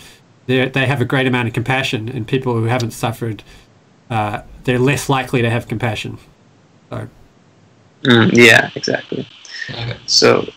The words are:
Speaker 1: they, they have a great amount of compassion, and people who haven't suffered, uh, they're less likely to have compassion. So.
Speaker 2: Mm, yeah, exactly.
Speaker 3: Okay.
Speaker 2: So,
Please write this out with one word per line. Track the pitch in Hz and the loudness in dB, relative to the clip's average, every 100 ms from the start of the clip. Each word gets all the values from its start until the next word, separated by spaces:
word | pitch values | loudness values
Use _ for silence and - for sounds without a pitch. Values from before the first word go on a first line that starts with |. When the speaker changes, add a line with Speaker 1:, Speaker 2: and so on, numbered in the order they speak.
| - - _ _ - | -20 -20 _ _ -2
Speaker 1:
they, | 127 131 | 0 0
they | 135 | 0
have | 127 139 | 0 0
a | 123 | 0
great | 139 131 | 0 2
amount | 123 117 | 0 0
of | |
compassion, | 117 110 135 131 113 110 | -2 -2 -2 -2 -4 -4
and | 127 107 | -6 -2
people | 135 127 | -2 0
who | 117 | 0
haven't | 113 127 117 | 0 0 -2
suffered, | - 120 113 117 104 - - - _ _ _ - | -4 -6 -4 -6 -8 -14 -20 -20 _ _ _ -6
uh, | 113 107 104 - - | -4 -2 -6 -12 -8
they're | - 123 | -2 2
less | 127 139 - | 2 2 0
likely | 131 127 131 | -2 0 0
to | 117 | 0
have | 117 - | -2 -4
compassion. | 110 120 104 113 110 - _ _ _ _ _ - | -4 -4 -4 -8 -12 -18 _ _ _ _ _ -16
So. | 117 120 - - _ _ _ _ _ _ _ | -14 -14 -18 -20 _ _ _ _ _ _ _
Speaker 2:
Mm, | 139 117 113 | 2 4 6
yeah, | 117 113 113 - | 6 6 6 2
exactly. | - - - - - - - - - - | -4 -4 -4 -4 -8 -10 -14 -20 -14 -12
Speaker 3:
Okay. | - 117 - | -10 -8 -8
Speaker 2:
So, | - - 117 120 - | -2 4 4 4 0